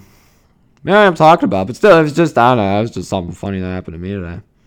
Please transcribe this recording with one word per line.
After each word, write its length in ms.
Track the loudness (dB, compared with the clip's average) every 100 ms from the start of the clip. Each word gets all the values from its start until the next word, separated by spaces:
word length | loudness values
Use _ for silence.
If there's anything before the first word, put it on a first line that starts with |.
| _ _ _ _ _ _ _ _
Yeah, 220 | 0 2 2
I'm 80 |
talking 300 | 4 4 4
about, 240 | 0 -2 -4
but 80 | 0
still, 220 | 4 4
it 40 |
was 100 | 4
just, 240 | 0 0 2
I 140 | 2
don't 80 | 2
know, 200 | 0 -2
it 40 |
was 80 | -4
just 180 | -8 -8
something 260 | -8 -8
funny 260 | -10 -10 -8
that 60 | -8
happened 280 | -10 -12
to 40 | -12
me 120 | -10
today. 300 | -10 -10 -14 -18 _